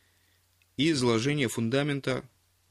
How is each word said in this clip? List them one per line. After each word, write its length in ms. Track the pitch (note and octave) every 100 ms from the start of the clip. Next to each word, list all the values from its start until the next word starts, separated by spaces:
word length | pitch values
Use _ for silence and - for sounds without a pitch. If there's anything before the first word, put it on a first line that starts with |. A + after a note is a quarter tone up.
| _ _ _ _ _ _ _ -
и 180 | D#3
заложение 540 | D3 B2 A2+ B2+ D3 A#2
фундамента 760 | - A2+ C3+ D3 C#3 C3 C3 - _ _ _ _